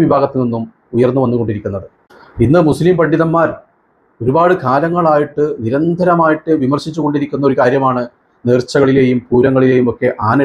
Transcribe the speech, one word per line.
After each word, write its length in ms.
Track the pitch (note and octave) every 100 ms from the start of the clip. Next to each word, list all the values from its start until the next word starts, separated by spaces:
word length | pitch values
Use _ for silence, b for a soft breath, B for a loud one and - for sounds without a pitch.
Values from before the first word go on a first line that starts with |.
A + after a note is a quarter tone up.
| D#3
വിഭാഗത്തിൽ 360 | A2+ C3+ C3
നിന്നും 200 | A#2+ A2+ A2+ _ _ A#2
ഉയർന്നു 260 | B2 C3 B2+
വന്നുകൊണ്ടിരിക്കുന്നത്. 600 | A#2+ A2 G#2 G#2 G2 - _ _ B B - A#2
ഇന്ന് 160 | F3 D#3
മുസ്ലിം 260 | C3 E3 F3
പണ്ഡിതന്മാർ 480 | D#3 D#3 E3 E3 D#3 - - _ _ _ _ -
ഒരുപാട് 320 | A#2 D#3 F3 F3+ B2+
കാലങ്ങളായിട്ട് 800 | C#3 E3 F3 D#3+ D3 D3 - D3+ - A2
നിരന്തരമായിട്ട് 880 | C#3 E3 E3+ F3+ E3+ D#3+ D3+ E3 D3+
വിമർശിച്ചു 380 | C3 C#3+ D#3+ D#3+
കൊണ്ടിരിക്കുന്ന 420 | D3 D#3 D3 - C#3
ഒരു 80 | C3
കാര്യമാണ് 440 | B2 C#3 C3 B2 A#2+ _ _ _ B2
നേർച്ചകളിലെയും 760 | B2 A#2+ D3 C3+ C#3 B2+ B2 -
പൂരങ്ങളിലെയും 600 | B2 C3+ C3 C3 B2+ B2
ഒക്കെ 160 | A2+ B2 - G#2
ആന 100 | C3+